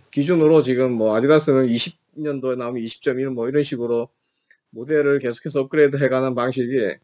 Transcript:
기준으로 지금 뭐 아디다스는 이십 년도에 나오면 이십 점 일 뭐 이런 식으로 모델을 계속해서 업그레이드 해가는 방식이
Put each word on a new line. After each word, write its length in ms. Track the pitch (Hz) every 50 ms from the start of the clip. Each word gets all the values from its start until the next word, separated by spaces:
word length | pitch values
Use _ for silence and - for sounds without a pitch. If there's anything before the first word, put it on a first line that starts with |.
| _ _
기준으로 500 | - 143 139 165 180 165 156 151 160 156
지금 320 | 131 127 127 123 131 127 123
뭐 200 | 113 107 110 107
아디다스는 480 | 113 123 139 156 151 151 151 135 131 131
이십 320 | 120 117 120 - 175 - _ _ _ -
년도에 400 | 151 151 147 143 135 120 131 127
나오면 260 | 123 120 120 131 120
이십 200 | 113 113 - -
점 180 | - 143 123 127
일 100 | 135 135
뭐 180 | 127 117 117 127
이런 140 | 139 147 143
식으로 440 | - 139 120 120 117 120 117 120 - _ _ _ _ _ _ _ _ _ _ _ _
모델을 500 | - 113 123 143 156 147 143 143 143 139
계속해서 400 | 131 120 117 - - 156 135 143
업그레이드 380 | 135 135 - 151 147 143 143
해가는 360 | 139 143 131 131 131 131 131 123
방식이 640 | 120 120 131 127 131 120 120 135 127 107 92 71 -